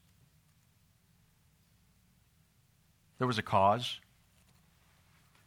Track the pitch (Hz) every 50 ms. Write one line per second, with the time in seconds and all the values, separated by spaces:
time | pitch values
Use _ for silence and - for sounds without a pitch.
0 | _ _ - _ - _ _ _ _ _ _ _ _ _ _ _ _ _ _ _
1 | _ _ _ _ _ _ _ _ _ _ _ _ _ _ _ _ _ _ _ _
2 | _ _ _ _ _ _ _ _ _ _ _ _ _ _ _ _ _ _ _ _
3 | _ _ _ - 131 123 123 107 - - 110 101 95 101 107 123 120 - - -
4 | - _ _ _ _ _ _ _ _ _ _ _ _ _ _ _ _ _ _ _
5 | _ _ - - - _ _ - _